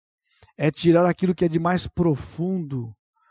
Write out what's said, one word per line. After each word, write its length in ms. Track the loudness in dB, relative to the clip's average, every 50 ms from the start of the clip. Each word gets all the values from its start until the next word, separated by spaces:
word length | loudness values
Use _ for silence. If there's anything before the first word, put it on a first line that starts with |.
| _ _ _ _ _ _ _ _ -20 -20 _ -2
é 140 | -2 -2
tirar 340 | -2 2 2 4 6 6 4
aquilo 300 | 2 2 0 0 -2 0
que 100 | 0 0
é 20 | 0
de 100 | 0 0
mais 280 | -2 -2 -2 -2 -4 -6
profundo 1040 | -4 -2 0 0 0 -2 -4 -10 -10 -8 -6 -4 -4 -4 -6 -6 -8 -8 -8 -10 -14 _ _ _ _ _ _ _